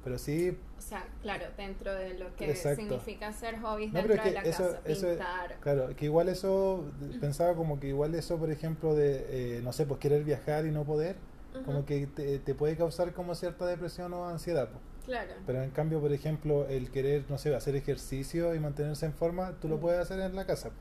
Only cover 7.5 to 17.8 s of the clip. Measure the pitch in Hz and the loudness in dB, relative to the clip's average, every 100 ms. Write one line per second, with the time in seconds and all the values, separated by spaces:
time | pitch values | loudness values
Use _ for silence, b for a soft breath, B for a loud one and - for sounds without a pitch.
7.5 | 170 160 143 139 139 151 165 156 170 160 | 4 2 0 0 0 2 0 0 0 0
8.5 | 147 160 160 160 151 143 135 - 131 123 | 0 -2 0 4 6 6 4 -2 -2 -2
9.5 | 117 123 120 147 135 147 147 147 131 - | -2 -4 0 0 2 4 4 4 0 2
10.5 | 151 160 151 147 151 165 190 - - - | 0 2 0 0 0 0 -4 -10 -14 -12
11.5 | 262 262 143 143 143 139 143 143 139 139 | -8 -2 -2 0 0 -2 -2 -2 0 0
12.5 | 127 147 160 165 - 175 175 175 170 180 | 2 2 4 0 2 -2 0 -4 -2 -4
13.5 | 165 180 175 175 175 180 175 175 165 175 | -2 -2 -2 -4 -6 -6 -6 -4 -4 0
14.5 | 165 117 - - - - 247 208 - 190 | 0 0 -4 -14 -14 -6 -6 -6 -8 -2
15.5 | 127 135 139 160 160 147 143 151 156 151 | -2 0 0 2 2 2 2 0 -2 2
16.5 | 147 135 135 123 127 135 147 131 123 151 | 2 4 -2 -2 0 4 2 2 -2 2
17.5 | 131 143 139 | 2 2 0